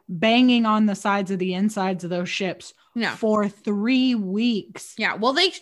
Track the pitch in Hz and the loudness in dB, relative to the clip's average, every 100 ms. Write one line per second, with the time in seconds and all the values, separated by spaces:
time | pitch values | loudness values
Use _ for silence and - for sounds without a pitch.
0 | - 180 220 233 254 240 220 214 214 196 | -14 -2 2 6 6 4 4 4 2 2
1 | 214 202 185 196 185 180 208 208 190 180 | 0 0 -2 -4 -2 -2 -2 0 -2 -4
2 | 175 175 180 - 190 - - - _ - | -4 -4 -4 -4 -4 -6 -12 -20 _ -6
3 | 208 117 220 214 202 - - 202 214 262 | -4 -2 0 0 0 -4 -4 -2 2 2
4 | 262 240 190 196 240 220 - - - - | 2 0 -2 0 0 0 -4 -14 -16 -6
5 | 208 170 226 277 370 - | -4 0 0 2 0 -2